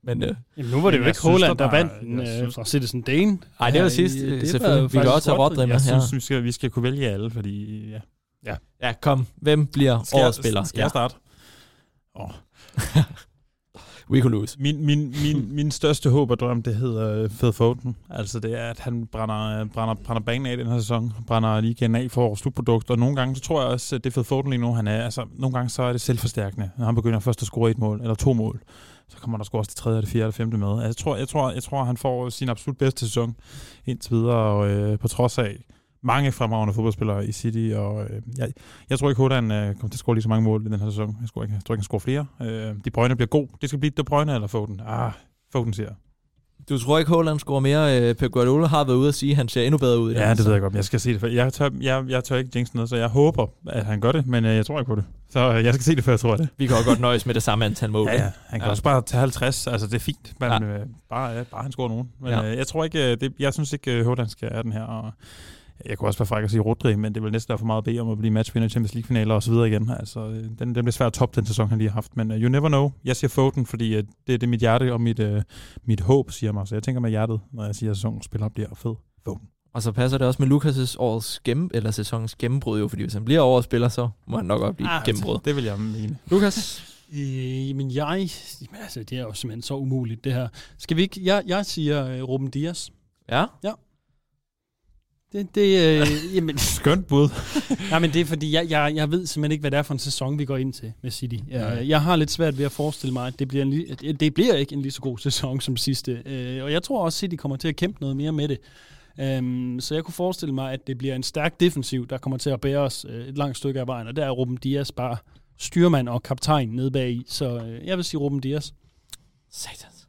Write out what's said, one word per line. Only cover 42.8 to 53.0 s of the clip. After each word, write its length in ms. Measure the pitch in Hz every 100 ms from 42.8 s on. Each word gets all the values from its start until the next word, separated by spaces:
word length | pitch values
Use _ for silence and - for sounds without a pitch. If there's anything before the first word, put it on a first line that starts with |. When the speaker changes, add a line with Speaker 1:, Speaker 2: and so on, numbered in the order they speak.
Speaker 3:
De 60 | 110
Bruyne 260 | - 123 120
bliver 100 | 120
god. 180 | 151 135 -
Det 80 | 143
skal 80 | 143
blive 140 | 147 139
De 80 |
Bruyne 300 | 127 147 151
eller 120 | 127 104
Foden. 340 | 113 104 101 110
Ah, 260 | 117 120 101 _ _ _
Foden, 200 | 135 117
siger 140 | 104 107
jeg. 100 | 107 _ _ _ _ _ _ -
Speaker 1:
Du 100 | 139
tror 200 | 120 156
ikke, 120 | 156
Haaland 280 | 165 160 151
scorer 220 | - 139
mere? 400 | 135 147 151 131
Øh, 120 | 120
Pep 160 | 117 131
Guardiola 360 | 127 123 143 160
har 180 | 151
været 120 | 139 127
ude 120 | 143
at 60 |
sige, 160 | 139 139
at 60 | 143
han 120 | 120
ser 140 | 127
endnu 160 | 120 151
bedre 200 | 127 120
ud 100 | 113
i 40 |
den 60 | 117
Speaker 3:
Ja, 60 | 107
Speaker 1:
her 80 |
Speaker 3:
det 40 | 110
ved 60 |
Speaker 1:
sæson. 80 | 107
Speaker 3:
jeg 80 | 104
godt. 140 | 95
Jeg 100 | 101
skal 160 | 98 120
se 120 | 120
det 80 | 107
før. 80 | 117
Jeg 240 | 120 127
tør, 180 | - 143 131
jeg, 240 | 131 131 131
jeg 160 | 127
tør 120 | 123 127
ikke 140 | 127
jinxe 220 | 120 117 120
noget, 120 | 117
så 80 |
jeg 120 | 120